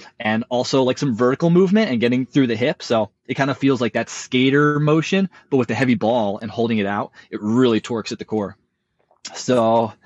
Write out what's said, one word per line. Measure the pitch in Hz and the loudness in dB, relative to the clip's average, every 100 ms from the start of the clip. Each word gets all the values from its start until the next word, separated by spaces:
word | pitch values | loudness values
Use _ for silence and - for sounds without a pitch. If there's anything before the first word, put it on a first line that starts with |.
| - - | -20 -6
and | 110 110 - | -2 -2 -2
also, | 123 120 139 | -4 0 2
like, | 127 131 | 2 0
some | 139 107 | -2 0
vertical | 123 135 170 | 0 2 2
movement | 175 190 208 220 | 4 4 4 2
and | 120 | 0
getting | 120 127 127 | 0 0 0
through | 147 127 | 2 2
the | |
hip. | 110 131 - | 2 -2 -2
So | - 113 104 _ - | -2 -2 -2 _ -10
it | |
kinda | 135 139 | -4 -2
feels | 131 135 123 | 0 0 0
like | 120 | 0
that | 117 113 | -4 -6
skater | - - 127 131 143 147 147 | -10 -4 0 2 2 2 2
motion, | 147 160 156 196 190 - - | 0 0 0 -2 -2 -6 -4
but | 135 | -2
with | 117 | 0
the | |
heavy | 113 127 | -2 0
ball | 110 107 123 104 101 | 0 0 0 -2 -4
and | 113 | -8
holding | 117 117 110 | -4 -2 -2
it | |
out, | 98 101 131 - - | -2 -4 -8 -14 -14
it | 104 | -8
really | 107 117 127 110 | -2 2 4 2
torques | - 117 - | -2 -8 -8
at | 117 | -10
the | - | -6
core. | 110 95 - _ _ _ _ _ _ - | -6 -6 -10 _ _ _ _ _ _ -18
So | - - 123 113 117 113 - | -12 -2 0 2 2 0 -8